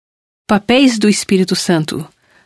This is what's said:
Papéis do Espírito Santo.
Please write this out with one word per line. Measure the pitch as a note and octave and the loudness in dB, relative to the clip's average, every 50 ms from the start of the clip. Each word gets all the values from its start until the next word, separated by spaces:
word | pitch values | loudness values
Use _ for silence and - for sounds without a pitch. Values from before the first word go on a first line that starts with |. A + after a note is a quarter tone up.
| _ _ _ _ _ _ _ _ _ | _ _ _ _ _ _ _ _ _
Papéis | - G#3+ G3+ - - A#3+ C4 C#4 B3+ A3+ G#3+ | -2 -2 -2 0 0 2 4 4 2 2 2
do | G#3 G#3 | 2 0
Espírito | G3+ - - - G3+ F#3 F#3 - F#3 | 0 0 -2 -2 0 0 0 0 -2
Santo. | - - - F3 D#3+ D#3+ - - - D#3+ - _ _ _ _ _ _ _ | -4 -2 0 0 0 -2 -4 -6 -8 -10 -12 _ _ _ _ _ _ _